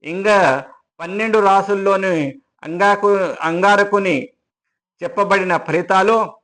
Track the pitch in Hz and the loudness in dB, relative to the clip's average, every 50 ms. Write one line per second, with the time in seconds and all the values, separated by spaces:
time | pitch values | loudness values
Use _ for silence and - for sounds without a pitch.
0 | - 147 170 185 196 214 208 196 180 139 131 139 135 - - _ _ _ _ - | -10 -8 -8 -2 0 2 4 4 4 2 2 0 -4 -12 -20 _ _ _ _ -14
1 | 165 175 190 208 220 226 214 220 202 196 196 196 190 196 208 196 196 196 196 190 | -12 -8 -6 -4 -2 0 2 2 4 4 4 2 2 0 -4 -2 0 0 0 0
2 | 190 190 175 160 147 135 135 - _ _ _ _ - 156 165 175 196 202 202 202 | 0 -2 -2 -2 -2 -4 -8 -12 _ _ _ _ -14 -12 -4 0 2 2 2 2
3 | 202 208 202 196 185 160 127 - 160 160 165 175 185 202 202 202 202 202 202 202 | 2 0 2 2 0 -4 -4 -6 -4 -4 -2 0 2 2 4 2 2 0 0 -2
4 | 196 185 160 131 101 - _ _ _ _ _ _ _ _ _ _ _ _ _ _ | 0 -2 -2 -4 -4 -10 _ _ _ _ _ _ _ _ _ _ _ _ _ _
5 | 175 170 175 196 202 180 196 196 185 185 175 156 - - 151 170 170 - 190 190 | -12 -8 -4 -4 0 0 0 0 0 0 -2 -2 -2 -2 -4 -4 -2 0 0 2
6 | 190 208 226 226 214 - - _ | 2 2 2 0 0 -4 -10 _